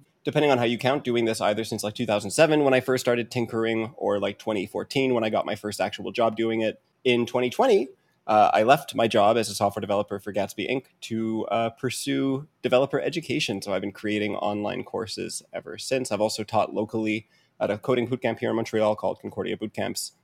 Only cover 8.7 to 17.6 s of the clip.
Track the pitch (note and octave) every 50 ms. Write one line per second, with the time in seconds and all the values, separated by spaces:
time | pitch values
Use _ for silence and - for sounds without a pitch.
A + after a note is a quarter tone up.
8.7 | C#3+ D#3+ - - - - A#2 A2+ A#2+ A2 G2+ G#2 A#2 A#2 A2 G#2+ G2 - G#2+ G2+
9.7 | - G#2+ G2 G2 G2+ G2+ G#2 - G2+ G2+ - G#2+ F#2+ G#2 G2 G2 - - F#2+ -
10.7 | B2+ C3+ - _ _ - - - A2+ A2+ A2+ A2 A2+ A2 - - G2+ A2+ A#2 A2+
11.7 | A2+ - - B2 - - - C#3 C#3 C3+ C3+ C3+ C3+ C3 D3+ - _ _ - A#2+
12.7 | B2 B2+ C#3 C3+ - C3 - - - - - - C3 D3+ - - G#2 G2 - G2+
13.7 | F#2+ F#2+ G2 G2+ G2+ - - G#2 G#2+ G#2 G#2 G#2 G2+ - - G#2 G#2 G#2 G#2 G2+
14.7 | F#2+ F#2 - - - G2 A2 G#2 - G2 F#2 F2+ - - - _ - - - -
15.7 | E2+ G2 - - C3 C3 C3 - G#2+ G2+ G#2+ G#2+ - - G#2+ - A2+ G#2 F#2 -
16.7 | - G2 A2 - - A2+ A2 G#2+ G#2+ A2 - _ _ _ _ _ _ -